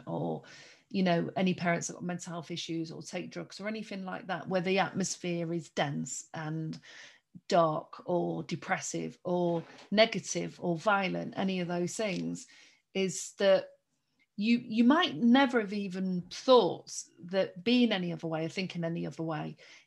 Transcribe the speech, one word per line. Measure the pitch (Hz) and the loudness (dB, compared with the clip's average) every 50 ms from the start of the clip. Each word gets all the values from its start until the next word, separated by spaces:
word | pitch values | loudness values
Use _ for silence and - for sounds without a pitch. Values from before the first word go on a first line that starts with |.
| - - | -8 -6
or, | 85 - 165 170 160 147 - - - - - - - _ _ - | -6 -4 -4 -4 -6 -6 -10 -14 -20 -20 -20 -20 -20 _ _ -6
you | - 196 190 | -2 0 2
know, | 180 170 170 170 - - | 2 2 2 0 -2 -2
any | - 190 185 180 | 0 0 0 0
parents | 170 170 175 170 165 147 - | 0 0 0 0 0 -2 -6
that | 175 | -8
got | - - | -8 -8
mental | 175 180 175 - 185 | -8 -8 -8 -8 -10
health | 165 175 156 - | -10 -10 -10 -10
issues | 175 165 - - 165 165 165 160 156 | -10 -10 -8 -6 -6 -6 -6 -6 -8
or | 156 | -12
take | 156 - - 180 170 165 | -12 -10 -8 -8 -8 -8
drugs | - 175 170 - - - | -10 -12 -12 -12 -12 -10
or | 190 208 | -8 -8
anything | 220 220 208 - 202 196 190 | -6 -8 -8 -10 -10 -10 -8
like | 185 185 - - 180 | -8 -8 -8 -6 -6
that, | 185 165 - - | -6 -6 -4 -2
where | 185 185 | 0 0
the | 170 190 190 190 | 2 2 4 2
atmosphere | 180 - - - 190 - - - - 180 175 170 170 160 170 | 2 2 0 -2 -2 -2 -4 -6 -4 -4 -2 -2 -2 -2 -4
is | 170 151 - | -4 -6 -6
dense | - - 170 143 143 160 160 - - - - _ - | -2 -2 -2 -2 -2 -4 -6 -6 -8 -12 -12 _ -10
and | 165 160 156 160 160 160 156 165 156 - - - - - - - _ _ _ - 180 _ - | -8 -8 -6 -6 -4 -4 -6 -8 -10 -12 -18 -20 -20 -20 -20 -20 _ _ _ -20 -14 _ 2
dark | - 175 165 160 156 - - - - - - | 4 6 6 6 2 -2 -4 -8 -14 -12 -4
or | - 180 175 175 175 165 165 165 | -2 0 0 0 0 -2 -4 -6
depressive | - 175 143 - - 190 175 - - - 165 165 160 156 _ - | -6 -6 -6 -4 -4 -4 -4 -4 -4 -6 -4 -6 -6 -8 _ -4
or | - 175 180 175 170 170 165 165 - - - - - | -2 0 2 2 2 0 0 -4 -6 -14 -18 -8 0
negative | - 208 220 220 214 196 - - - 175 175 165 - - | 4 6 6 6 4 -2 -6 -4 -4 -4 -4 -6 -8 -6
or | - 175 170 160 | -2 -2 -2 0
violent, | - 214 202 196 196 185 175 170 170 165 - | 2 2 2 4 2 0 -2 -2 -4 -6 -4
any | - 196 190 190 185 | -2 -2 0 0 -2
of | 180 165 | -2 -2
those | 175 175 175 175 - | -2 -2 -2 -2 -2
things, | - 226 208 180 170 165 165 175 170 - - - - - - _ _ _ _ - | -4 -4 -2 -2 -4 -4 -6 -6 -8 -10 -16 -20 -20 -20 -20 _ _ _ _ -4
is | 190 190 190 - - - - - - | -2 -2 -2 -2 -6 -10 -10 -4 2
that | 202 196 190 185 - - - _ _ _ _ _ _ _ _ _ _ _ _ - | 6 6 6 6 4 0 -12 _ _ _ _ _ _ _ _ _ _ _ _ -2
you, | 202 220 240 240 - | 2 2 2 2 2
you | - 220 220 240 | -2 2 4 6
might | 240 285 330 359 - 143 147 | 6 6 6 4 2 0 2
never | 226 233 233 269 277 254 - 240 | 4 6 8 8 6 6 4 2
have | 208 190 208 | 0 0 -4
even | 208 202 196 180 190 190 185 185 180 175 - | -4 -4 -4 -4 -4 -2 -2 -2 -4 -4 -8
thought | - - - - 254 247 202 165 135 - - - - - - - _ - 220 | -12 -4 4 8 8 8 8 6 0 -4 -10 -14 -14 -14 -14 -14 _ -18 -10
that | 175 180 190 185 - - 180 180 | -4 -2 0 0 -2 -4 -4 2
being | 233 247 247 247 226 | 4 6 6 6 4
any | 214 190 180 175 170 | 4 0 -2 -2 -4
other | 160 165 165 | -4 -4 -4
way | 160 156 160 | -4 -2 -4
or | 160 | -4
thinking | - - 190 175 - 175 165 | -4 -4 -6 -6 -4 -4 -4
any | 165 170 170 170 | -4 -4 -4 -6
other | 165 151 - 165 | -6 -6 -6 -6
way | 160 160 151 156 160 156 - - - - - - | -4 -4 -4 -6 -8 -10 -14 -18 -20 -20 -20 -16